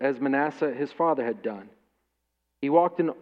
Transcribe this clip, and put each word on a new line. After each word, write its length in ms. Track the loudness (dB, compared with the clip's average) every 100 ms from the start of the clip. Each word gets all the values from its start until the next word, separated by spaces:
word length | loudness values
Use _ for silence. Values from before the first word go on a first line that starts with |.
as 180 | -2 0
Manasseh 540 | 0 0 0 0 -4
his 180 | -2 -6
father 340 | 0 0 2
had 180 | -2 -4
done. 260 | -6 -8 -12 -20 _ _ _ _ _ _ _ _
He 100 | 2
walked 280 | 4 4 2
in 120 | -2 -4